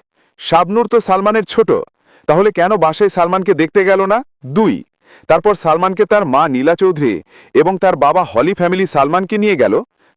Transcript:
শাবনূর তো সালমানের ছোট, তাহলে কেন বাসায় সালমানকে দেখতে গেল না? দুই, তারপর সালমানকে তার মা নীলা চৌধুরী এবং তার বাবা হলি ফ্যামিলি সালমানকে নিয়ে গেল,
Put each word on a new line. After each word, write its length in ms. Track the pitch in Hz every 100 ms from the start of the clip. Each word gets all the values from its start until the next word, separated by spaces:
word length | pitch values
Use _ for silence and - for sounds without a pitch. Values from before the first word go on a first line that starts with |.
| _ _ _ _
শাবনূর 500 | - 165 175 214 240
তো 120 | 233
সালমানের 440 | - 190 202 220
ছোট, 280 | 196 - 196 110 - _ _ _ -
তাহলে 240 | 156 208
কেন 240 | 180 180 214
বাসায় 340 | 160 156 202
সালমানকে 440 | 185 175 185 190
দেখতে 320 | 156 156 208 190
গেল 200 | 190 190
না? 180 | 220 - _ 127
দুই, 380 | 151 208 98 - _ _ - -
তারপর 260 | 165 202 196
সালমানকে 500 | 165 156 185 185 208
তার 200 | 208 175
মা 220 | 135 160
নীলা 280 | 127 143 170
চৌধুরী 460 | 190 156 139 87 - - _
এবং 240 | 120 160 190
তার 180 | 190 165
বাবা 280 | 139 170
হলি 300 | 170 - 156
ফ্যামিলি 320 | 196 175 185 190
সালমানকে 520 | 151 139 175 190 214
নিয়ে 180 | 208 175
গেল, 280 | 107 113 - _ _